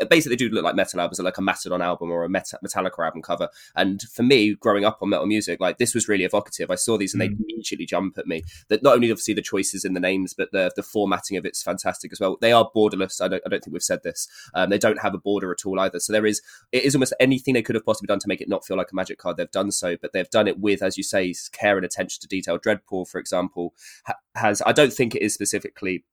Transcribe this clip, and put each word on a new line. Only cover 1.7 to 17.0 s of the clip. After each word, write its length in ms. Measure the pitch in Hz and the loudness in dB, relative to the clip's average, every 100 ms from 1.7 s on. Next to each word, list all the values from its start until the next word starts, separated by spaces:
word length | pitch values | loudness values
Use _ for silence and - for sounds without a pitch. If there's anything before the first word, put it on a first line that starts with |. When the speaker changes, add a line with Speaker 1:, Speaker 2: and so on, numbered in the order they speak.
| 90 | -2
Speaker 1:
album 300 | 87 85 85 | -2 -2 -2
or 140 | 85 85 | -2 0
a 40 | |
Meta-, 300 | 95 - - 98 | -2 -4 -12 -8
Metallica 400 | 98 92 - 82 | -4 -4 -2 -4
album 160 | 82 | -4
cover. 260 | - 87 85 - - | -6 -4 -4 -8 -12
And 280 | - 95 101 | -2 0 0
for 220 | - - | -8 0
me, 320 | 123 135 107 101 | 4 6 6 2
growing 280 | 117 101 | 2 4
up 140 | 104 - | 2 0
on 60 | 98 | 0
metal 180 | 90 90 | 0 2
music, 360 | 107 98 85 | 0 0 -2
like, 160 | 92 - | -2 0
this 180 | 120 117 | 0 0
was 140 | 107 | 0
really 160 | 101 90 | 2 2
evocative. 440 | 104 - - 85 | 0 -2 -8 -4
I 60 | 90 | -2
saw 220 | - 110 | 0 0
these 160 | 98 | 0
and 80 | - | 0
they 80 | 110 | -2
Speaker 2:
Mm. 100 | 104 107 | -2 -6
Speaker 1:
immediately 360 | 113 104 - 87 | -6 -8 -8 -4
jump 320 | 90 95 - | -2 -2 -6
at 100 | - | -6
me. 160 | 82 82 - - | -6 -6 -16 -2
That 160 | 110 | 4
not 120 | 139 123 | 6 6
only 140 | 120 | 4
obviously 260 | 107 - 104 | 0 -2 -4
the 60 | |
choices 440 | - 98 95 95 92 | -2 -4 -2 -4 -4
in 80 | |
the 80 | 90 | -2
names, 320 | 90 95 92 | 0 0 -2
but 180 | - 92 | -4 -4
the, 220 | 98 90 - | 0 0 -2
the 80 | |
formatting 540 | - 110 101 90 - 95 | -4 0 0 0 -2 -4
of 80 | 87 | -4
it's 180 | - | -8
fantastic 480 | - 92 95 - - | -6 -4 -4 -6 -10
as 80 | - | -2
well. 180 | 95 - | -2 2
They 100 | 117 | 6
are 180 | 117 107 110 | 6 6 4
borderless. 460 | 107 92 92 - | 2 2 -4 -2
I 80 | 92 | -2
don't, 140 | 92 - | -2 -4
I 40 | |
don't 140 | 101 | -6
think 80 | - | -6
we've 100 | 82 | -6
said 220 | - 90 | -4 -4
this. 240 | 85 - - - - | -4 -8 -10 -12 -8
Um, 160 | 87 92 | -2 2
they 80 | 98 | 4
don't 220 | 113 - | 2 2
have 140 | 101 | -2
a 40 | 92 | -2
border 320 | 98 101 92 | -2 -2 -2
at 60 | 87 | -6
all 160 | 98 95 | -4 0
either. 200 | 95 87 | -2 -2
So 120 | - | 0
there 140 | 107 107 | 2 2
is, 160 | 104 - - _ | 0 -6 -20 _
it 120 | 123 | 2
is 120 | 139 | 2
almost 180 | 135 | 2